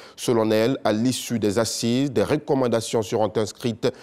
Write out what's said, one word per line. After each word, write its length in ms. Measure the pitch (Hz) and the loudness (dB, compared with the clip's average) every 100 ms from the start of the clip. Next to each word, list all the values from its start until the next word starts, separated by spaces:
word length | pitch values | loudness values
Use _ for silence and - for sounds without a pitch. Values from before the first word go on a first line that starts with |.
| - - | -20 -8
Selon 340 | - 117 110 | 0 2 4
elle, 280 | 110 113 135 | 2 2 0
à 100 | - | 0
l'issue 460 | 107 123 123 - 117 | 2 0 -2 -4 -2
des 220 | 104 98 | 0 0
assises, 500 | 113 - 117 123 143 | 0 -2 0 0 0
des 140 | 117 | 0
recommandations 800 | 95 147 - 139 127 113 110 123 | 0 0 0 0 2 0 0 -2
seront 300 | 104 113 107 110 | -2 0 0 0
inscrites 520 | 104 - 123 113 127 - | -4 -4 -6 -2 -4 -4